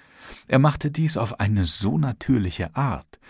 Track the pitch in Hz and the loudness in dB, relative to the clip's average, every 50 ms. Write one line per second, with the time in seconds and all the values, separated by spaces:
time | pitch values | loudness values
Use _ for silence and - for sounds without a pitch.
0 | _ _ _ - - - - - - - - 131 143 151 143 - - 147 147 156 | _ _ _ -20 -20 -20 -20 -20 -6 0 2 4 4 4 2 0 -4 -4 -2 0
1 | 160 156 - - 113 104 - - 101 101 107 101 92 80 - - 95 104 147 165 | 0 0 0 -2 -4 -4 -4 -2 0 0 2 2 0 0 -2 -2 -2 0 0 2
2 | 147 131 107 - - - 131 110 95 90 - - 90 80 - 127 143 131 87 - | 0 0 -2 -4 0 2 2 2 2 -2 -2 -4 -6 -6 -4 -2 -2 -2 -2 -6
3 | - _ - _ _ | -8 _ -20 _ _